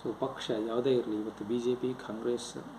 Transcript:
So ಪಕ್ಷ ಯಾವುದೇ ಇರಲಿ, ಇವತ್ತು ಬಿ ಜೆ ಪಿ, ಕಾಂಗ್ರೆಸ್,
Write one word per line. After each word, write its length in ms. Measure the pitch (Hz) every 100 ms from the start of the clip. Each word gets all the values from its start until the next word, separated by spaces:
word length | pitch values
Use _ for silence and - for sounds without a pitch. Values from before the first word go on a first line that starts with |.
So 80 | 127
ಪಕ್ಷ 380 | 104 131 135 -
ಯಾವುದೇ 460 | 110 113 117 135 123
ಇರಲಿ, 240 | 117 107
ಇವತ್ತು 240 | 107 -
ಬಿ 140 | 104 120
ಜೆ 160 | 120
ಪಿ, 200 | 123 127
ಕಾಂಗ್ರೆಸ್, 640 | 127 - 110 120 120 - 131 -